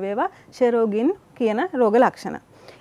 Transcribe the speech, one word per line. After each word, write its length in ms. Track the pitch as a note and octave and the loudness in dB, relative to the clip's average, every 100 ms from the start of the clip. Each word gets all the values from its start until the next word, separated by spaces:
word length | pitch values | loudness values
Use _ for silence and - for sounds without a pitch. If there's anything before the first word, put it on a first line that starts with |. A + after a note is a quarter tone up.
වේවා, 260 | F#3+ G#3 F4+ - - | -4 -4 -4 -6 -20
ක්ෂය 240 | - B3 | -2 0
රෝගීන් 420 | A#3 A3+ G3+ C4 G4+ _ - | 2 0 0 -2 -2 _ -4
කියන 280 | A3+ G#3+ F4+ | -2 -2 -2
රෝග 240 | D4 A3+ A3+ | 0 2 4
ලක්ෂණ. 400 | A3+ - - D#2 - _ - - | 2 0 -8 -12 -14 _ -20 -14